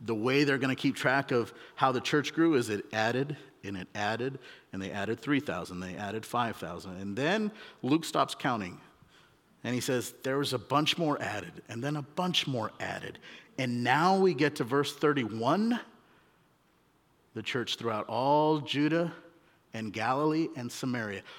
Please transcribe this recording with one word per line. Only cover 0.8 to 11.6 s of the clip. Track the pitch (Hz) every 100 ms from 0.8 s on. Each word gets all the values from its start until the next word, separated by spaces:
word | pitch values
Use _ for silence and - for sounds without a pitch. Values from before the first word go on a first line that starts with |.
| 143 -
track | 139 135 135
of | 123 110 - -
how | - 135
the | 127
church | - 151 131
grew | - 165
is | 143 107
it | 104 -
added, | 110 110 123 147 147 - _
and | 98 98
it | 92
added, | 104 104 113 127 135 - - _
and | 95
they | 95
added | 101 98 113
three | - 139
thousand, | - 87 85 90
they | 92
added | 85 101 107
five | - 120 117 101
thousand. | 85 85 87 92
And | 98
then | 101 147 214 208 - - -
Luke | 127 156
stops | - 156 135
counting, | - 147 117 90 82 - _ _ - _ _ _ _
and | 113
he | 123
says, | - 127 113 -
"There | 135 139
was | 143
a | 127
bunch | 98 143 151 -
more | 160 143
added, | 113 104 90 -